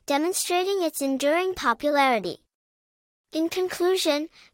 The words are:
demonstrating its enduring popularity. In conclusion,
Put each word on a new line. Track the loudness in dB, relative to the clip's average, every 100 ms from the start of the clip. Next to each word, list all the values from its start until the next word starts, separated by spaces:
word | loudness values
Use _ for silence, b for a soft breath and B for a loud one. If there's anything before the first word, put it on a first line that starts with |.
demonstrating | -2 0 0 -2 0 0 0 0
its | -2 -2
enduring | -2 0 2 2 0
popularity. | -2 -2 -2 0 2 2 2 -2 -8 _ _ _ _ _ _ _ _ _
In | -2 -2
conclusion, | -2 -4 0 2 2 2 0 -2 B B